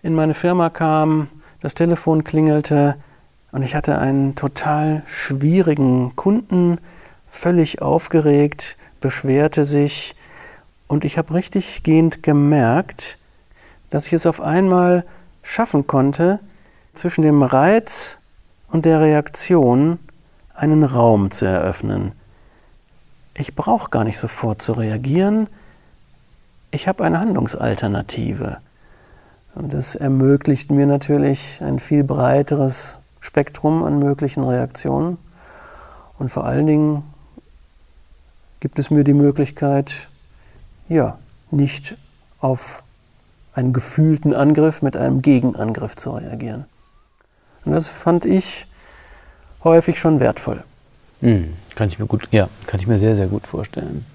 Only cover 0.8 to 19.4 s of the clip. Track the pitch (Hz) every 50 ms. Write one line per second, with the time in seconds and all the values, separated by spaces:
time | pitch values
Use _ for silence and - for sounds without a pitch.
0.8 | 165 160 156 156 156 156 156 156 151 147 - - - - _ - - 151 - -
1.8 | 165 170 170 156 - 165 160 156 156 - - 156 156 156 151 151 147 - 151 147
2.8 | 143 143 143 143 - - _ _ _ _ _ _ _ _ - 131 135 123 135 151
3.8 | - - 143 - 135 135 135 139 139 135 139 - - 135 - - - 156 151 151
4.8 | 151 156 151 156 151 - - - - - 139 135 139 151 170 190 180 170 151 147
5.8 | 139 127 127 127 123 123 - - - 190 208 233 - - 190 180 175 175 170 165
6.8 | - - - - - - - _ _ _ - - - 175 175 175 160 151 - -
7.8 | - 143 147 165 - - - 160 151 151 147 143 147 147 - - - - - _
8.8 | - - - _ - 135 - - - 135 131 139 147 156 - 160 147 143 147 143
9.8 | 143 143 143 - - - - - - - - - - - - - _ - _ _
10.8 | _ - 147 151 - 147 - - 160 - 156 175 185 - - 202 180 - - -
11.8 | - - 156 160 165 165 156 - - - 151 143 143 143 151 147 123 113 120 156
12.8 | 190 - - - - - - - _ _ _ _ _ _ _ _ _ - - -
13.8 | _ - - 143 147 - - 165 - 170 160 - - - 156 175 190 190 185 180
14.8 | 180 180 180 180 175 - - - - - - - _ - - - 226 - - 147
15.8 | 139 - - 139 131 139 139 - 165 180 196 208 - - - - _ _ _ -
16.8 | _ _ _ - - 175 - - 156 156 147 143 139 127 139 135 143 175 208 226
17.8 | 220 - - - - - - _ _ _ _ _ - _ _ _ _ - - 165
18.8 | 156 165 160 156 156 156 151 147 143 - - -